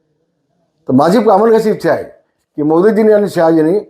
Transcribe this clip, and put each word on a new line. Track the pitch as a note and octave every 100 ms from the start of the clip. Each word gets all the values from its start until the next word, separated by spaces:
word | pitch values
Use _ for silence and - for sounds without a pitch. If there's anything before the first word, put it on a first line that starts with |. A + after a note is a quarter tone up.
| _ _ _ _ _ _ _ _ -
तर |
माझी | C3 D#3+ A3
प्रामाणिक | G#3+ G3 A3+
अशी | A3 A3
इच्छा | F#3 E3+
आहे | B2+ - - _ _ _ -
की |
मोदीजींनी | D3 D#3+ G3+ G#3 A3
आणि | G#3 G3+
शहाजींनी | E3+ D#3+ E3 D#3 G3+